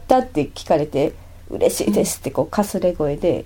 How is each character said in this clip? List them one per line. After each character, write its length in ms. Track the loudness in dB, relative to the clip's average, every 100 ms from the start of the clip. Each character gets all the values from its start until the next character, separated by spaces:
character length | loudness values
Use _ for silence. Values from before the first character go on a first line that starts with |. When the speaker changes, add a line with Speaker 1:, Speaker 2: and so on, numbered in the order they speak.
| 4
Speaker 1:
た？」 120 | 2
っ 60 | 2
て 180 | -2 -4
聞 120 | -4 0
か 100 | 0
れ 100 | 2
て、 280 | 0 0 -2 -18 -18 -10
「嬉 340 | 0 2 2
し 40 | 0
い 40 |
で 120 | 2
す」 140 | 2 -2
っ 0 |
て 100 | -6
こ 120 | -2
う、 20 | -2
Speaker 2:
う 20 |
ん。 20 |
Speaker 1:
か 140 | 0
す 140 | 0 0
れ 120 | 0
声 240 | 0 -2 0
で 280 | 0 0